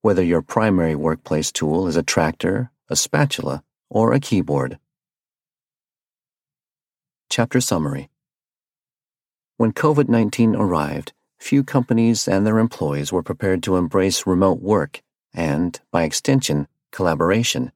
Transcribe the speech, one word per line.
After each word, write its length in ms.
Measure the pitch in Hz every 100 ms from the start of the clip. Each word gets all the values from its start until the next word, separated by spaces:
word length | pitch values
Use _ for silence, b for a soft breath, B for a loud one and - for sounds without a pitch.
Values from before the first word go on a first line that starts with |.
whether 220 | 107 92
your 200 | 85 85
primary 520 | 76 - 110 92 82
workplace 580 | 76 78 80 - 78 76
tool 340 | - 78 80 92
is 80 |
a 80 | 82
tractor, 680 | 78 - 78 - 90 98 123 _ _
a 80 | -
spatula, 640 | - 147 143 - - 67 _ _ _
or 220 | 104 113
a 60 | 135
keyboard. 600 | 139 101 - 71 64 65 _ _ _ _ _ _ _ _ _ _ _ _ _ _ _ _ _ _ _ _ _ _ _ _ _
Chapter 320 | - 117 127
summary. 480 | 123 87 76 69 67 _ _ _ _ _ _ _ _ _ _ _ _ _ _ _
When 140 | 113
covid 360 | - 156 147 139
nineteen 480 | 117 107 - 113 107
arrived, 560 | 101 85 73 73 78 _ _ _
few 240 | - 139
companies 640 | 139 139 120 113 113 110 -
and 180 | 95
their 140 | 107 110
employees 540 | 113 - 78 71 71
were 100 | 90
prepared 400 | 82 87 98 92
to 120 | 85 92
embrace 500 | 87 98 95 92 -
remote 340 | 90 95 87
work 420 | 92 104 73 - _ _ _
and, 460 | - 82 71 87 - _
by 100 | 90
extension, 640 | 82 - - 135 139 73 71 _ _
collaboration. 800 | - 92 76 85 104 117 135 123